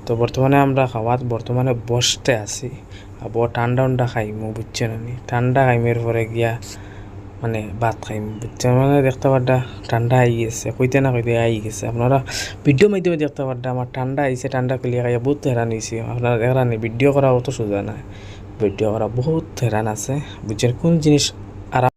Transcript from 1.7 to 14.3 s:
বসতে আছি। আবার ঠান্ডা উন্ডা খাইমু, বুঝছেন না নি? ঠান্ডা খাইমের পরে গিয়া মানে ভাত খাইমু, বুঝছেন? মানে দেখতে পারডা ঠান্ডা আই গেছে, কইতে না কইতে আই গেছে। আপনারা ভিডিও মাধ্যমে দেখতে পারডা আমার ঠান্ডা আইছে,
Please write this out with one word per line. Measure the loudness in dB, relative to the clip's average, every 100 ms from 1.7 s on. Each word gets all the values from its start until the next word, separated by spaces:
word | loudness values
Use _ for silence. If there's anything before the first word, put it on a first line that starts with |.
| -2 -2
বসতে | 0 0 0 0 0
আছি। | -2 -10 -10 -12 -16 -18 -16 -12
আবার | -6 -2 0 0
ঠান্ডা | 0 2 2
উন্ডা | 2 0
খাইমু, | -2 -4 -4 -6 -6
বুঝছেন | -8 -4 -4
না | -4
নি? | -8 -10 -4
ঠান্ডা | 0 2 4 4
খাইমের | 4 2 0
পরে | 0 0 -2
গিয়া | 0 0 -2 -8 -14 -16 -16 -16 -16 -16 -8
মানে | -4 -4 -6 -2
ভাত | -2 -2 -8
খাইমু, | -6 -6 -8
বুঝছেন? | -10 -2 2 4
মানে | 4 4 4
দেখতে | 2 2
পারডা | 2 4 2 0 -10 -2
ঠান্ডা | 0 4 4
আই | 4 2
গেছে, | -2 -4 -8 0
কইতে | 2 4
না | 2
কইতে | 2 2 2
আই | 2 0
গেছে। | -4 -6 -6
আপনারা | 0 2 2 0 -8 -8 -2 2
ভিডিও | 6 4
মাধ্যমে | 4 0 0
দেখতে | -2 -2 -4
পারডা | -4 -4
আমার | -4 -4 -4
ঠান্ডা | -4 0
আইছে, | 0